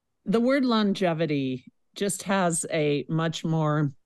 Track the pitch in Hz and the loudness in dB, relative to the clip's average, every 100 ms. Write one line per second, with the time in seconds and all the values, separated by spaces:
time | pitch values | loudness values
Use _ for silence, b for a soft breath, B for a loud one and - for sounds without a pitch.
0 | _ _ 220 226 240 285 254 220 208 196 | _ _ -2 2 4 2 2 2 2 2
1 | 180 160 160 147 131 127 - _ _ - | 0 0 0 0 -2 -8 -12 _ _ -6
2 | 202 - - 196 175 165 - 165 151 147 | -4 -4 -2 0 0 0 -2 -2 0 0
3 | - 160 165 160 165 160 151 151 143 - | -2 -2 -2 -2 -2 0 2 0 -2 -4